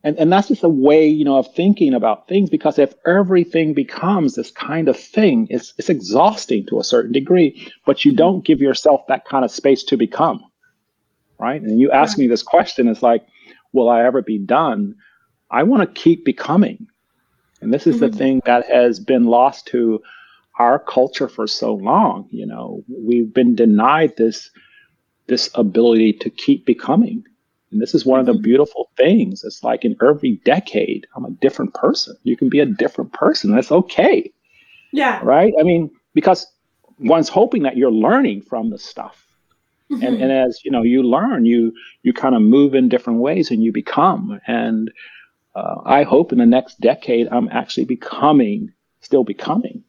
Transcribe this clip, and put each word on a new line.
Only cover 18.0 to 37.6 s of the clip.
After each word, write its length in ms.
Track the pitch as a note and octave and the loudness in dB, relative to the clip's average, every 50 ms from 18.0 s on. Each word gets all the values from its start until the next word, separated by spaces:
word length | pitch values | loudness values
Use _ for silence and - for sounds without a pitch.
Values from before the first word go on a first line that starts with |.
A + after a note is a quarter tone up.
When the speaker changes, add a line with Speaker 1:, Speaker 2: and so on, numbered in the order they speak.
| D3 B2+ | 0 -2
Speaker 2:
Mm-hmm. 80 | G#2+ - | -2 -2
Speaker 1:
thing 220 | C3+ C3+ C3+ B2+ - | -2 0 0 0 0
that 220 | B2 A#2+ B2 A#2+ | 0 0 0 0
has 320 | - - B2 B2 A#2+ A2+ F#2+ | 0 2 2 2 2 0 -2
been 260 | G#2 - C3 B2 A#2+ | -2 -2 0 2 2
lost 420 | A2+ A#2 A#2+ B2+ C#3 C3+ - - | 2 4 4 2 2 0 -6 -14
to 340 | - - B2 A#2 A2+ A2 G#2 _ - - - - _ _ _ _ _ _ - | -6 -4 -2 -2 -2 -2 -4 _ -14 -20 -20 -20 _ _ _ _ _ _ 0
our 200 | A#2+ A#2+ C3+ C#3+ | 2 2 2 0
culture 500 | - - - B2+ B2+ C3+ - - - - | -2 -4 0 0 0 0 -2 -8 -8 -8
for 180 | - - A2 | -6 -8 -8
so 280 | G#2+ - - A#2 A2+ G#2+ | -6 -6 -6 -4 -6 -6
long, 520 | G2 F#2+ A2 C#3+ G3 A3 C#3+ - G2 G2+ _ | -4 -2 0 2 2 2 0 -2 -6 -14 _
you 140 | - A#2 G#2+ | -14 -12 -12
know. 360 | G#2+ A2+ A#2 A#2+ - - G#2 G#2 - | -12 -12 -12 -14 -14 -14 -16 -16 -16
We've 440 | C3 C3 A2 A2 A#2+ A#2+ A#2 A2 - | -16 -10 -4 -2 0 0 -2 -2 0
been 220 | C3 B2 B2 A#2+ | 2 2 2 2
denied 640 | G#2 A#2 A2+ G#2 G#2 A2+ B2+ D3 D#3+ D#3+ C3+ - | 4 4 4 4 4 4 2 2 2 0 0 0
this, 340 | - A2+ A2+ G#2 - - - _ _ _ _ _ _ _ _ _ _ _ _ _ _ _ | 0 -2 -2 -2 -6 -18 -20 _ _ _ _ _ _ _ _ _ _ _ _ _ _ _
this 220 | - B2 - - - - | -6 -4 -4 -4 -6 -2
ability 580 | A#2+ A2+ G2+ F2+ A2+ A#2 A#2+ A#2 A2+ A2 A2 G#2 - | -2 -2 0 0 2 2 4 4 4 2 2 0 -2
to 80 | - A2+ | -8 -12
keep 340 | _ - - - C#3+ - _ | _ -4 -2 -2 -2 0 _
becoming. 580 | - A#2 - - - C#3+ G3+ A#3+ - A3+ A#3+ - _ _ _ _ _ _ _ _ _ | -2 -2 -2 -2 -2 0 0 0 0 -4 -12 -14 _ _ _ _ _ _ _ _ _
And 100 | - G#2+ | -6 -6
this 120 | A#2 - - | -4 -2 -2
is 100 | D3 - | -2 0
one 140 | C3 C3 C3 | 2 2 2
of 60 | B2+ | 2
the 80 | B2 A2+ | 2 0
Speaker 3:
Mm-hmm. 100 | G#2+ G#2+ | 0 0
Speaker 1:
beautiful 460 | A2 B2 C3+ D3 - - - B2 _ _ | 2 2 2 2 0 -4 -12 -12 _ _
things. 460 | - B2+ E3 G3+ A3+ - F#3+ G3 - - | 0 2 4 4 2 0 -2 -6 -12 -14
It's 200 | A2 - - - | -16 -16 -8 -4
like 200 | A#2+ A#2 - - | -4 -4 -2 -2
in 100 | A#2 - _ | -6 -2 _
every 320 | A#2 C3+ D3+ D3 - C3 G#2+ - _ | 2 2 2 2 -2 -4 -4 -2 _
decade, 600 | A#2 C#3+ F#3 - - - G#2+ - - - - - _ _ | 0 0 0 -2 -4 -4 -4 -4 -4 -6 -10 -10 _ _
I'm 100 | - B2+ | -14 -14
a 60 | - | -14
different 420 | - _ - C3+ - - - - _ | -6 _ -2 -2 0 -2 -8 -8 _
person. 420 | - - - D4 - - - - _ _ | -2 -2 0 0 -2 -6 -10 -12 _ _
You 140 | - - | -4 -2
can 120 | - - B2+ | 0 -2 0
be 100 | - C#3+ | 2 2
a 40 | D3 | 0
different 480 | - - - - - - - - - - | 0 0 -2 -4 -4 -4 -8 -10 -10 -6
person. 380 | - - - D#4 - - - | -2 0 0 0 0 0 0
That's 200 | - B2 - - | 0 0 0 2
okay. 600 | D3 F3+ F#3 - - - F#3+ E4 - E4+ - - _ _ _ _ _ _ _ _ _ _ _ _ | 0 0 0 0 0 2 2 4 2 2 -2 -6 _ _ _ _ _ _ _ _ _ _ _ _
Speaker 3:
Yeah. 280 | - D4 C#4 B3+ G#3 - - | -4 -2 -2 -2 -2 -2 0
Speaker 1:
Right? 300 | A2+ C3+ D#3 F#3 A3+ - D#3 | 2 4 4 4 4 2 2
I 40 | D#3+ | 2
mean, 280 | F3+ E3+ E3+ D#3+ D3 _ _ _ _ _ | 2 2 0 -2 -4 _ _ _ _ _
because 340 | - - F#3+ F3+ - - _ _ _ _ _ _ _ _ _ _ _ | 0 2 2 0 0 -2 _ _ _ _ _ _ _ _ _ _ _
one's 300 | B2+ A2+ D#3+ E3 D3+ - | 0 2 2 2 2 0
hoping 340 | - F#3+ A3+ A#3+ - A3 | 2 2 2 2 0 -2